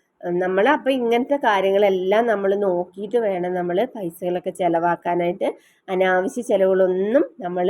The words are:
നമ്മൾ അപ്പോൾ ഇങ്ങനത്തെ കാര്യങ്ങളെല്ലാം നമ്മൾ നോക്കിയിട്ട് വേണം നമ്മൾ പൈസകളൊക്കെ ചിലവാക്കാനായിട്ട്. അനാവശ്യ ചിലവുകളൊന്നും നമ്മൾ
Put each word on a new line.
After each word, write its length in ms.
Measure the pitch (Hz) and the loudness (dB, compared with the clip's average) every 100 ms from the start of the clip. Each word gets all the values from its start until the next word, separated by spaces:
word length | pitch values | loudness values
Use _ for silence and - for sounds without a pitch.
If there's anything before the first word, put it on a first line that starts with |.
| _ - | _ -12
നമ്മൾ 420 | 180 175 185 190 247 | -4 -2 0 2 2
അപ്പോൾ 220 | 294 254 | 2 0
ഇങ്ങനത്തെ 460 | 262 233 233 269 285 | -2 0 0 0 0
കാര്യങ്ങളെല്ലാം 920 | 254 202 190 196 202 185 185 208 240 | 2 2 2 4 2 2 0 2 2
നമ്മൾ 280 | 202 196 202 | 0 0 0
നോക്കിയിട്ട് 600 | 202 175 180 196 208 240 | 0 -2 -4 -10 -4 -2
വേണം 360 | 214 180 180 | 0 -2 -4
നമ്മൾ 240 | 180 175 180 254 | -4 -2 -2 -2
പൈസകളൊക്കെ 640 | 226 175 - 180 180 185 | -4 -10 -6 -6 -4 -6
ചിലവാക്കാനായിട്ട്. 960 | 175 175 165 175 170 175 175 175 185 254 294 _ _ - | -2 0 2 0 0 -2 0 -2 -2 -4 -6 _ _ -6
അനാവശ്യ 540 | 185 185 185 190 247 | 0 2 2 0 -6
ചിലവുകളൊന്നും 840 | 233 196 190 190 185 185 202 269 - - | -2 2 4 4 2 2 2 0 0 -6
നമ്മൾ 280 | 180 180 | -8 -2